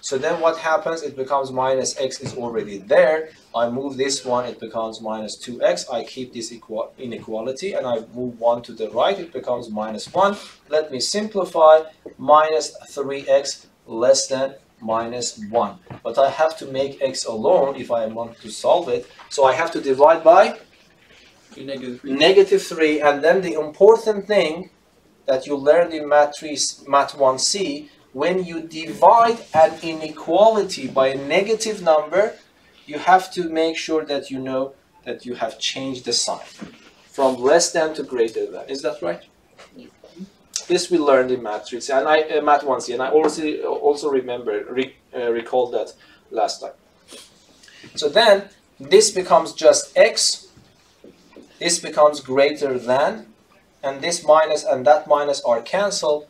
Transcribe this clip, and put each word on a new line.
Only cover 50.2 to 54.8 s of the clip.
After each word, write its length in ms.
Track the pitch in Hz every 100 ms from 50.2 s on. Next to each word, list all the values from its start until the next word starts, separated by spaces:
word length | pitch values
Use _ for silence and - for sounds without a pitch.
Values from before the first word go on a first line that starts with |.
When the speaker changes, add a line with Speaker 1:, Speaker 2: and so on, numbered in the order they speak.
| - - - _ _ _ _ _ - _ _ - - _
Speaker 1:
this 200 | 175 -
becomes 420 | 165 160 151 147
greater 580 | 131 135 143 151 143 127
than, 480 | 117 127 156 220 - _ _ _ _ _
and 180 | 139 139
this 240 | 165 170
minus 400 | 151 156 156 151
and 220 | 151 135